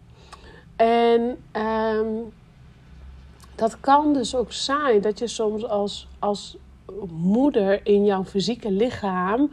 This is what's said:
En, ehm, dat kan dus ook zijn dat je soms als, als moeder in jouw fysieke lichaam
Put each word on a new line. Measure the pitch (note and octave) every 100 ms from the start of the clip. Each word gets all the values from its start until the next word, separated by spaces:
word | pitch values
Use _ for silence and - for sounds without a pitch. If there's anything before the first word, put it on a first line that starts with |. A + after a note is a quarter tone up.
| - - - - - - - -
En, | A3+ A#3 A#3 A#3 A#3 B3+ -
ehm, | A3 G#3+ A3 A3 A3 A3 A3 A3+ - - - - - - - - - - - - -
dat | A3 -
kan | - C#4+ D4+
dus | C#4 G#3+
ook | B3+ G3+
zijn | - - C#4+ C#4+ G#3
dat | G#3 G#3
je | A3+
soms | - A3 G#3+
als, | A#3 G#3 G3+ - - -
als | G#3 G3+ - - - - - - E3+
moeder | D#3+ F3+ A3 C#4+ B3 G3 G3+ -
in | G3+
jouw | G3+ F#3+
fysieke | F#3 G3 F3 B3 A3
lichaam | F#3+ B3 - G3 F#3 F3+ A#3 D4